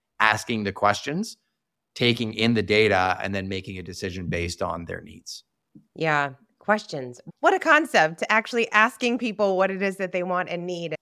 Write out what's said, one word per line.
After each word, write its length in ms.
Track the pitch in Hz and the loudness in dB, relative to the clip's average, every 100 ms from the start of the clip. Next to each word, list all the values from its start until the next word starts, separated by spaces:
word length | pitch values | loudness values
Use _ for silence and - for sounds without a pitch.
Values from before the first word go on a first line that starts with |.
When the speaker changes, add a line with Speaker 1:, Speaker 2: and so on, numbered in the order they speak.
| _ - | _ 2
Speaker 1:
asking 440 | 110 107 - 113 | 4 4 0 -2
the 80 | 101 | -2
questions, 640 | 95 101 104 139 160 226 - _ _ _ _ _ | 2 2 2 -2 -6 -6 -12 _ _ _ _ _
taking 400 | - 123 117 110 | 0 2 2 -2
in 200 | 107 113 | 0 0
the 100 | 113 | 2
data, 540 | 95 107 107 92 92 101 | 2 4 4 4 2 -2
and 120 | 98 | -4
then 160 | 98 95 | -4 -4
making 280 | 95 95 95 | -8 -8 -12
a 40 | |
decision 440 | 90 92 98 90 87 | -12 -8 -8 -6 -4
based 340 | 87 87 - | -4 -4 -4
on 240 | 87 85 85 | -6 -6 -8
their 160 | 87 | -10
needs. 420 | 87 90 - - _ _ _ - _ - | -12 -18 -16 -16 _ _ _ -20 _ -4
Speaker 2:
Yeah. 380 | 160 147 143 131 _ _ | 0 0 -2 -6 _ _
Questions. 640 | - 214 - 147 127 123 - - | -2 -2 -2 -10 -10 -12 -20 0
What 120 | 330 | 2
a 60 | 370 | 2
concept, 640 | 330 302 302 202 160 165 - | 4 4 6 4 4 2 0
actually 420 | 214 214 240 - | 0 2 -2 2
asking 480 | 208 226 - 240 240 | 4 4 2 -2 0
people 360 | 233 196 202 185 | -4 0 0 2
what 140 | 190 | 2
it 140 | 190 | 0
is 140 | 196 190 | -4 -2
that 140 | 185 | -4
they 120 | 180 | -4
want 260 | 180 180 175 | -2 -2 -2
and 160 | 175 180 | -6 -6
need 300 | 175 170 156 | -6 -6 -6